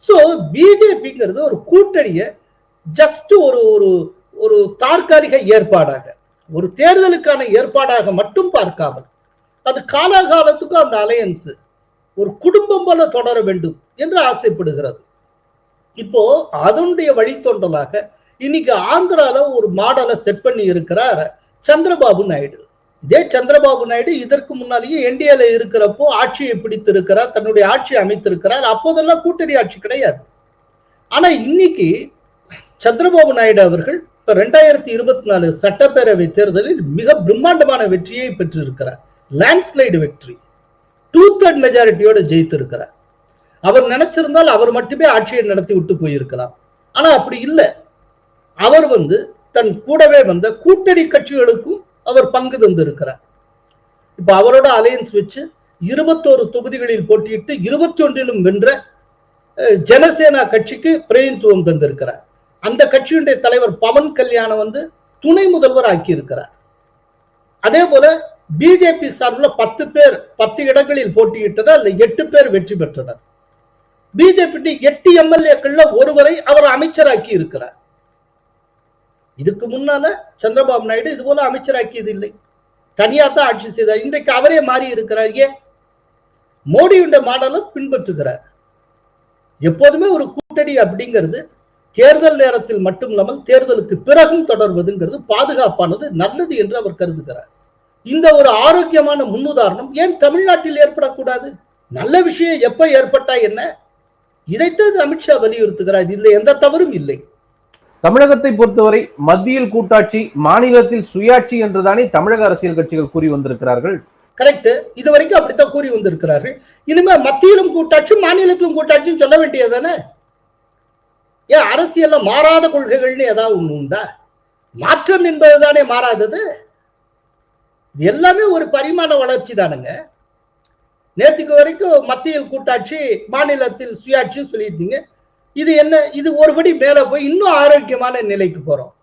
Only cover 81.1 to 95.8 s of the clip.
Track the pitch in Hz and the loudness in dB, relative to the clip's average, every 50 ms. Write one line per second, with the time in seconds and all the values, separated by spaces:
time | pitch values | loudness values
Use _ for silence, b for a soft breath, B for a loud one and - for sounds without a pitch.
81.1 | 294 269 254 269 285 294 285 254 262 269 - - 262 247 226 220 226 233 214 208 | -10 -10 -4 -4 -2 -2 -2 -4 -4 -8 -6 -6 -4 -4 -4 -6 -10 -12 -12 -10
82.1 | 214 190 202 208 - _ _ _ _ _ _ _ _ _ _ _ _ - 202 220 | -10 -10 -12 -14 -16 _ _ _ _ _ _ _ _ _ _ _ _ -4 -2 -2
83.1 | 254 294 294 277 277 294 285 254 226 196 202 226 202 - 220 208 214 214 220 277 | 2 2 2 2 2 0 0 -2 -2 -6 -8 -14 -6 -4 -2 -2 -2 -2 -4 -6
84.1 | 294 294 294 - 254 247 262 294 320 311 285 254 254 262 262 262 240 220 220 196 | -8 -6 -4 -2 -2 2 2 2 2 2 0 0 -2 -4 -4 -6 -8 -8 -8 -6
85.1 | 214 220 220 220 220 254 269 277 277 - _ _ _ _ _ _ _ _ _ _ | -4 -4 -4 -4 0 -2 -2 -2 -2 -10 _ _ _ _ _ _ _ _ _ _
86.1 | _ _ _ _ _ _ _ _ _ _ _ 139 151 240 330 359 392 370 359 320 | _ _ _ _ _ _ _ _ _ _ _ -2 2 4 4 6 6 4 4 4
87.1 | 302 277 254 247 247 262 262 262 285 330 403 - _ 277 269 277 269 247 175 196 | 2 2 2 2 -4 -4 -4 -4 -4 -6 -8 -8 _ -12 -10 -6 -8 -8 -6 -8
88.1 | 180 151 143 131 123 - _ _ _ _ _ _ _ _ _ _ _ _ _ _ | -10 -8 -8 -8 -8 -10 _ _ _ _ _ _ _ _ _ _ _ _ _ _
89.1 | _ _ _ _ _ _ _ _ _ _ 139 170 165 - 269 285 294 311 370 403 | _ _ _ _ _ _ _ _ _ _ -4 -4 0 6 4 4 6 4 0 -2
90.1 | 370 311 277 185 - - - _ - 320 294 302 285 254 214 180 180 190 240 240 | -2 -2 -4 -8 -10 -16 -16 _ -4 -4 -4 -2 2 0 0 0 -2 -10 -12 -4
91.1 | 240 214 165 160 196 262 320 _ _ _ _ _ _ _ _ _ _ - 240 277 | -2 -2 -2 -2 -8 -10 -14 _ _ _ _ _ _ _ _ _ _ 4 6 6
92.1 | 302 302 311 320 302 277 269 254 240 233 - - 226 196 185 190 185 - 254 214 | 6 6 4 2 2 4 0 0 0 -2 -6 -6 -6 -4 -4 -4 -6 -6 -10 -6
93.1 | 220 202 196 226 269 277 - - 254 262 254 254 240 220 185 - 196 - - 254 | -4 -4 -4 -4 -6 -12 -2 2 2 2 4 2 -2 -4 -2 -6 -8 -8 0 2
94.1 | 285 330 320 311 330 339 320 - 233 220 214 202 180 175 175 185 202 185 170 165 | 4 4 6 4 2 -2 -2 -2 -2 0 0 -2 -2 -4 -4 -4 -6 -6 -8 -8
95.1 | - 285 - _ 214 214 277 302 294 247 254 202 - - | -8 -12 -6 _ -2 -2 -2 -2 -2 0 0 -2 0 -2